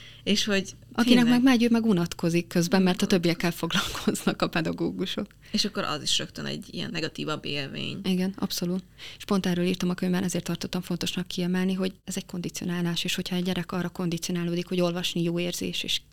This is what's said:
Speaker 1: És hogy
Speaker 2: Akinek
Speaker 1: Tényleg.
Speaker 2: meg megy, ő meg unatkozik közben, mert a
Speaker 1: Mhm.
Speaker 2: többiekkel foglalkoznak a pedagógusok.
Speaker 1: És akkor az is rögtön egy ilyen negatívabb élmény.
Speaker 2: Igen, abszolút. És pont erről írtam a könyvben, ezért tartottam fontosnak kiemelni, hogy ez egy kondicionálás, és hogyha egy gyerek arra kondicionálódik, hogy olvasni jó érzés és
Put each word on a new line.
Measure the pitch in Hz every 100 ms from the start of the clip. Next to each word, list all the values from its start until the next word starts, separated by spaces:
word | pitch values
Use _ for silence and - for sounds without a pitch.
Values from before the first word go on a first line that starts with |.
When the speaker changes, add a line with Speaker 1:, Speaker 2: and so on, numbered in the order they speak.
| - -
Speaker 1:
És | - 202 -
hogy | 196 196 - -
Speaker 2:
Akinek | - 240 247
Speaker 1:
Tényleg. | 240 247
Speaker 2:
meg |
megy, | 262 247
ő | 233
meg | 233 226
unatkozik | 185 170 - 170 170 170
közben, | 180 170 190
mert | 185 180
a | 196
Speaker 1:
Mhm. |
Speaker 2:
többiekkel | 190 170 160 175
foglalkoznak | 165 165 185 - - - - - -
a | 180
pedagógusok. | 175 165 165 170 185 185 - 208 - -
Speaker 1:
És | 214 208
akkor | 202
az | - 147
is | - -
rögtön | - - 147
egy | 147 -
ilyen | - 147
negatívabb | 170 156 - 151 151 147
élmény. | 147 139 151 - 143
Speaker 2:
Igen, | 190 185 185 190
abszolút. | 196 - 175 185 - - - -
És | -
pont | 196 185
erről | 175 180
írtam | 185 180
a |
könyvben, | 180 185 180
ezért | 190 175
tartottam | 170 170 - 180
fontosnak | - 175 - - 175
kiemelni, | - 175 185 185
hogy | 190 190 190
ez | - 196
egy | -
kondicionálás, | 180 170 - - 175 175 170
és | 180 -
hogyha | 175 180
egy |
gyerek | 180 180 170
arra | 185 175
kondicionálódik, | - 180 165 - 180 170 175 180
hogy | 180
olvasni | 175 170 180 175
jó | 170 170
érzés | 175 - 185 170
és | - - -